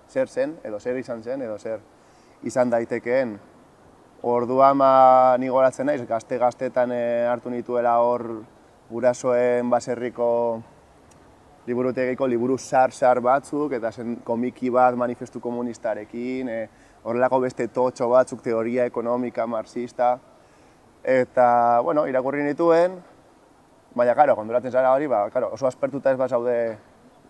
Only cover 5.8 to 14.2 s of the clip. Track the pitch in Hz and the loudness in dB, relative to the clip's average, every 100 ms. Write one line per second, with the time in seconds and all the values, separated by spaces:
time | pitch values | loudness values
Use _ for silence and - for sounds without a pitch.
5.8 | 135 147 113 113 - 127 123 117 131 127 | -2 -4 -4 -6 -4 -2 -2 -2 -4 -2
6.8 | 123 123 120 120 120 120 123 120 113 120 | -2 -2 -2 -2 -2 -2 -6 -8 -4 -2
7.8 | 120 117 120 120 117 110 113 _ _ _ | 2 2 2 0 -6 -12 -14 _ _ _
8.8 | - 113 123 123 131 123 123 123 120 120 | -14 -4 -2 0 0 0 2 0 0 0
9.8 | 131 117 120 120 120 117 117 113 113 - | -2 -6 -6 -4 -2 0 -2 -4 -10 -20
10.8 | _ _ _ - - _ _ _ - 123 | _ _ _ -20 -20 _ _ _ -6 -4
11.8 | 127 127 127 123 135 120 127 131 - 135 | -2 -2 -4 -2 -2 0 -2 -4 0 2
12.8 | 131 - 127 123 120 139 - 147 147 127 | 2 2 2 2 2 0 0 -6 -4 -4
13.8 | 110 107 117 117 | -6 -8 -8 -8